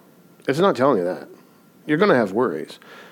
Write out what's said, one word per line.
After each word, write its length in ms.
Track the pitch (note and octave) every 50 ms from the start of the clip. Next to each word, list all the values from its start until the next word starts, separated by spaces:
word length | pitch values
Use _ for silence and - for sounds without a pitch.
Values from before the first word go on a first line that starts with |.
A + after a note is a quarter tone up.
| - - _ _ _ _ - - - -
It's 120 | C3 D#3
not 160 | F#3+ G3 C#3
telling 240 | A#2 C3 C#3+ B2+ F#2+
you 40 | F2
that. 220 | F2+ F2 D2 - - - - - _ _ _ _ - _ - _
You're 120 | D3+ D3+ D#3+
gonna 180 | G#3 G3+ D#3
have 180 | B2 A2 F#2 F#2+
worries, 460 | A#2 B2+ G2+ D2+ D#2 D2 - - - - - - - - -